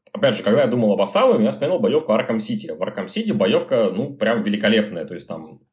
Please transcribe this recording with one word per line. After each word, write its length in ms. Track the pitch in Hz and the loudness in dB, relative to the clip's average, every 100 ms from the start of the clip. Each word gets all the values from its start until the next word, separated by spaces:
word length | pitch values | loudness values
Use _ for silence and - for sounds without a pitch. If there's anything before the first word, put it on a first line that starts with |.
| _ | _
опять 240 | - 135 107 | -2 0 0
же, 60 | |
когда 180 | - 120 | 2 2
я 60 | 131 | 2
думал 240 | 123 107 | 2 2
об 60 | 101 | 2
Asylum, 400 | 98 - 254 117 | 2 2 4 4
я 60 | 107 | 2
вспоминал 300 | 107 143 185 | 0 -2 0
боёвку 320 | 117 147 - | 2 0 2
Arkham 260 | 110 110 113 | 0 0 -4
City. 360 | 107 110 - - | -4 -6 -6 -6
В 60 | |
Arkham 240 | 107 - 95 | -6 -6 -8
City 240 | - 226 | -6 -2
боёвка, 560 | 117 95 151 - 127 104 | 0 2 2 2 0 2
ну, 200 | 90 139 | 0 -6
прям 280 | - 110 113 | -2 0 0
великолепная. 600 | 101 104 104 110 104 87 78 | 0 0 2 2 0 -6 -10
То 80 | |
есть 140 | 87 - | -10 -12
там 320 | 82 80 73 _ | -14 -14 -20 _